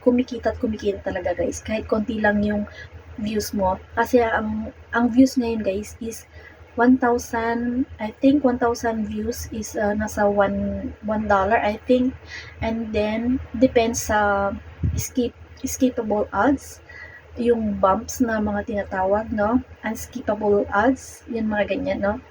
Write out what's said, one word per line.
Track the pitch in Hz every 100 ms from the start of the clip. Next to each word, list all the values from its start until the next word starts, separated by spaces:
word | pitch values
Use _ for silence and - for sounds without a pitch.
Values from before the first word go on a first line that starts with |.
Kumikita | - 247 247 233 226
at | 220
kumikita | 226 214 208 190
talaga, | - 185 180
guys. | 175 170 -
Kahit | - 214 214
konti | 220 214 220
lang | 214 208
yung | 208 208 208 - - - - -
views | 208 214 202 208
mo. | 185 226 - -
Kasi | 233 247
ang, | 226 220 220 214 226 - -
ang | 233 240
views | 233 262 -
ngayon, | 233 226
guys, | 202 190 208 -
is | 226 214 - - - - - -
one | 240 254
thousand, | 247 240 - 233 226 233 240 247 285 -
I | 214 -
think | 269 285
one | 262 247
thousand | 233 233 233 226 208
views | 214 220 247 - 220
is, | 214 -
ah, | 208 214
nasa | 214 214 202
one, | 202 196 202 202 196 196 - 208
one | 214 214
dollar, | 196 190 226
I | 208 220 -
think. | 254 254 - - - - -
And | 226 226 220
then, | 214 214 220 240 262 - 226
depends | 254 240 226 240 -
sa | 214 208 202 202 208 - - - -
skip, | - - 240 - - -
skippable | 262 - 254 240 214 208 - 196
ads, | 233 269 - - - - - - - -
yung | 240 233 214 196
bumps | 190 202 240 -
na | 233 220
mga | 208 202 208
tinatawag, | 202 190 196 190 202 226
no? | 220 208 254 - - 220
Unskippable | 226 - 240 - 208 208 202 - 202
ads, | 233 262 - - -
yan | 226 220
mga | 208 196 196
ganyan, | 185 196
no? | 202 240 -